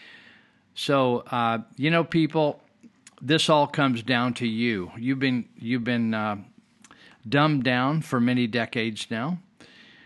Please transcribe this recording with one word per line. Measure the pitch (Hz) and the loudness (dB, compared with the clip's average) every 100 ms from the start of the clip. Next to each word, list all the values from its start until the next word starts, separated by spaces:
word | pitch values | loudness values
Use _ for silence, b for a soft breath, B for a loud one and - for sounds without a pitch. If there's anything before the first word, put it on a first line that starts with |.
| B B B B B B B | B B B B B B B
So, | - - 139 127 120 - | -8 0 2 2 0 -2
uh, | 123 117 113 110 - | -2 0 -2 -6 -4
you | 147 | 0
know, | 170 | 0
people, | 165 170 151 160 147 - _ _ - _ - - | 0 0 0 2 0 -2 _ _ -20 _ -20 -10
this | 131 156 - | 0 2 4
all | 156 147 | 4 4
comes | - 139 117 | 2 0 0
down | 110 120 123 | 0 0 0
to | 117 120 | -2 -4
you. | 110 120 104 87 117 | -2 0 -2 -6 -6
You've | 120 135 | -4 -2
been, | 135 123 - - | 0 0 -4 -10
you've | 117 127 | -4 -4
been, | 117 120 113 | -2 -2 0
uh, | 110 107 104 98 _ _ _ - B B B 113 | -2 -4 -6 -10 _ _ _ -20 B B B -2
dumbed | 143 151 147 | 2 2 2
down | 123 123 131 160 | 2 2 2 0
for | 156 127 | 0 0
many | 120 123 120 | 2 2 0
decades | 117 113 123 113 107 - | -2 -4 -4 -4 -6 -8
now. | 113 135 175 - _ B B B B | -6 -4 -6 -10 _ B B B B